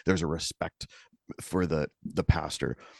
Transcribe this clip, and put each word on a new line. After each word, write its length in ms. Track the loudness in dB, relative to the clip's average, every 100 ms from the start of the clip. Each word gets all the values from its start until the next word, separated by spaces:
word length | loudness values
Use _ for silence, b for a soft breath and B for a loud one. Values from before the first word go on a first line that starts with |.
There's 180 | 0 2
a 40 | 2
respect 600 | -2 -4 -6 -8 -8 -16 b b _ -20 -16
for 260 | -2 0 2
the, 220 | 2 0 -6
the 180 | -6 2
pastor. 540 | 2 2 0 -4 -4 -4 b b